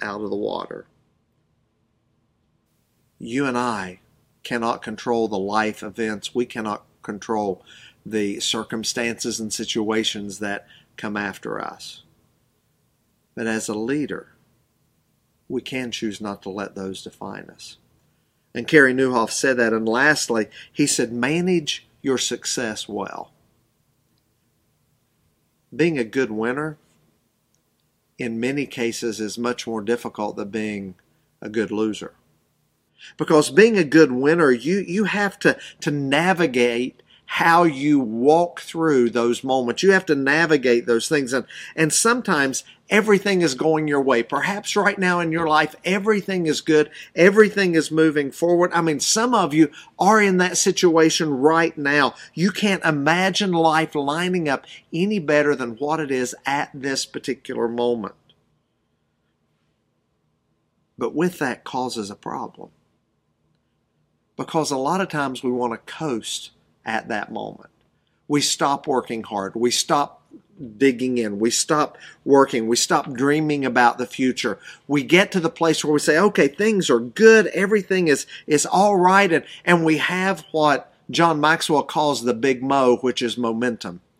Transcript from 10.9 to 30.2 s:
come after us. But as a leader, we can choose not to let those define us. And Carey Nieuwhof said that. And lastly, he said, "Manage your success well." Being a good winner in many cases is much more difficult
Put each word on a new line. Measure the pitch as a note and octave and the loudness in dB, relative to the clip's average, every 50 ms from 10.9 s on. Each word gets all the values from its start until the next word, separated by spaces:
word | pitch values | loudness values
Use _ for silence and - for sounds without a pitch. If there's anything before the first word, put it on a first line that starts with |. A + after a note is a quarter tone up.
| _ | _
come | - - G#2+ G#2 | -12 -10 -8 -6
after | G#2 G#2 G2+ F#2+ - - - G#1+ - | -6 -6 -6 -8 -10 -10 -10 -8 -8
us. | - - - - - - - - _ _ _ _ _ _ _ _ _ _ _ _ _ _ _ _ _ _ _ _ _ _ _ _ _ _ _ | -8 -10 -12 -14 -18 -18 -20 -20 _ _ _ _ _ _ _ _ _ _ _ _ _ _ _ _ _ _ _ _ _ _ _ _ _ _ _
But | A2+ A#2 | -6 -4
as | A2+ A2 A2 - | -4 -4 -4 -4
a | - G#2+ | -6 -6
leader, | G#2+ A2+ A#2 C#3+ D3+ C#3+ - - - - _ _ _ _ _ _ _ _ _ _ _ _ _ _ _ _ _ _ _ _ _ _ _ _ | -6 -4 -4 -4 -4 -4 -6 -8 -12 -12 _ _ _ _ _ _ _ _ _ _ _ _ _ _ _ _ _ _ _ _ _ _ _ _
we | _ C3 B2 | _ -8 -8
can | - - C3+ C3 B2+ A#2+ | -8 -6 -8 -8 -8 -8
choose | A2 - - A2 G2 - | -8 -8 -8 -8 -8 -8
not | G#2+ G#2 G2+ F#2+ - | -10 -10 -10 -10 -12
to | G2 | -12
let | F#2+ G#2 G2+ - - | -10 -10 -10 -10 -10
those | G2 F#2+ F#2+ F#2 - | -10 -10 -10 -10 -12
define | - A2 - _ G#2 G2 G2+ G2 - - | -16 -18 -16 _ -14 -14 -12 -14 -16 -18
us. | - _ - - - _ _ _ _ _ _ _ _ _ _ _ _ _ _ _ _ | -20 _ -20 -20 -20 _ _ _ _ _ _ _ _ _ _ _ _ _ _ _ _
And | A#2+ A#2 | -10 -4
Carey | - D#3+ D3+ C#3 C3 B2+ | 4 6 6 6 6 4
Nieuwhof | C3 C3+ B2+ B2+ A#2+ A2+ G#2+ | 2 0 2 2 0 0 0
said | - - - C3+ C3 | -2 -2 0 0 2
that. | B2 A#2 A2+ A2 | 2 2 2 2
And | A2+ A2+ | 0 0
lastly, | A2 A2 B2 C#3 D3+ D3 C#3 - - A#2+ A2 G#2 - - - - - | 0 2 4 4 4 4 2 0 -2 -2 -2 -2 -4 -8 -20 -20 -16
he | _ - D3 | _ -2 0
said, | C3+ - - B2+ A2+ | 0 0 -2 -2 -2
"Manage | A#2 A#2+ A#2+ C3+ D#3 F3 F3 F#3 F#3 E3+ D3+ C#3+ - - - _ _ _ | -2 -4 -2 -2 0 0 0 0 0 0 -2 -4 -10 -10 -12 _ _ _
your | - C#3 C3 | -4 -2 -2
success | A#2+ - - A#2+ A#2 - - - - B2 A2 G#2+ - - | -2 -2 -4 -6 -6 -8 -8 -6 -6 -6 -6 -6 -8 -10
well." | - G#2 G#2 G2 - - - - - _ _ _ _ _ _ _ _ _ _ _ _ _ _ _ _ _ _ _ _ _ _ _ _ _ _ _ _ _ _ _ _ _ _ _ _ _ _ _ _ _ _ _ _ _ _ _ _ - | -10 -8 -8 -8 -8 -10 -14 -14 -16 _ _ _ _ _ _ _ _ _ _ _ _ _ _ _ _ _ _ _ _ _ _ _ _ _ _ _ _ _ _ _ _ _ _ _ _ _ _ _ _ _ _ _ _ _ _ _ _ -2
Being | A#2+ D#3 F3 D#3+ | 0 0 0 2
a | C3+ A#2 | 0 -4
good | G#2+ G2+ C3+ C3 A2 | -2 -2 -2 -2 -2
winner | G#2+ G#2+ A2 A#2+ B2+ C#3+ D3+ D#3 D3+ - _ _ _ _ _ _ _ _ _ _ _ _ _ _ _ _ _ _ _ _ _ _ _ _ _ _ _ | -2 -4 -2 -2 -2 -4 -6 -8 -10 -14 _ _ _ _ _ _ _ _ _ _ _ _ _ _ _ _ _ _ _ _ _ _ _ _ _ _ _
in | - C3 A#2 A2+ A2+ | -10 -8 -6 -6 -4
many | A#2 B2+ C#3 D3 C3+ | -4 -2 -2 -4 -6
cases | - - C3 A#2+ A#2 G#2+ - A#2 A#2 G#2+ G2 | -6 -6 -4 -4 -4 -4 -4 -6 -6 -4 -4
is | G#2+ G#2 F#2+ | -6 -8 -6
much | A#2 A#2+ B2 B2 - - | -4 -4 -4 -4 -4 -8
more | A#2+ A2+ A2 | -8 -8 -6
difficult | G2+ G#2+ A#2+ A#2+ - A#2 - - | -2 -2 -4 -2 -4 -10 -8 -6